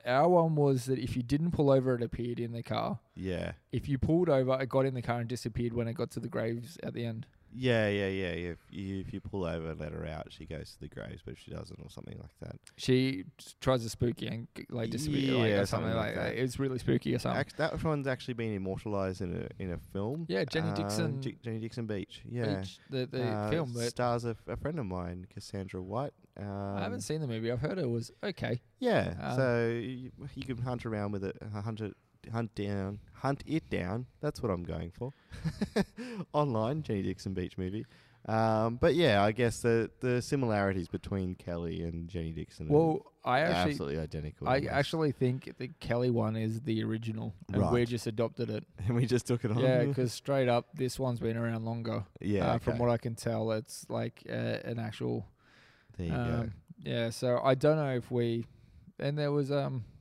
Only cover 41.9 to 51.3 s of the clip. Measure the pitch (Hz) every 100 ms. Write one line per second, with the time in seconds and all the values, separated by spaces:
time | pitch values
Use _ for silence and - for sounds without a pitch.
41.9 | 82 85 90 80 80 76 - 78 147 160
42.9 | 156 - _ 123 127 165 123 151 143 71
43.9 | 78 78 78 76 - 123 135 117 135 143
44.9 | 165 151 - 127 131 - - 131 - -
45.9 | 120 123 117 110 113 110 113 110 110 110
46.9 | 110 113 110 113 - - - - 120 120
47.9 | 120 117 110 113 - 113 107 - - 98
48.9 | 120 117 123 - 120 113 117 127 123 139
49.9 | 131 123 - - 139 123 120 - 151 127
50.9 | - 131 120 113